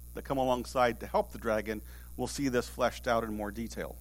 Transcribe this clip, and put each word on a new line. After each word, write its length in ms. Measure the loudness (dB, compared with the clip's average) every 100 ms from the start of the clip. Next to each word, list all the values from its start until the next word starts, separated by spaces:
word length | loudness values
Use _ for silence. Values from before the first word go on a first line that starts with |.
| -12
that 80 | -10
come 160 | -2 2
alongside 600 | 4 2 2 4 4 4
to 40 |
help 260 | 0 0 0
the 60 | -2
dragon, 460 | 0 2 0 -4 -8 -14 -10
we'll 120 | -4 -4
see 200 | 0 2
this 200 | 2 0
fleshed 400 | 2 0 2 2
out 160 | 2
in 120 | 2
more 160 | -2 -4
detail. 440 | -4 -6 -6 -6 -8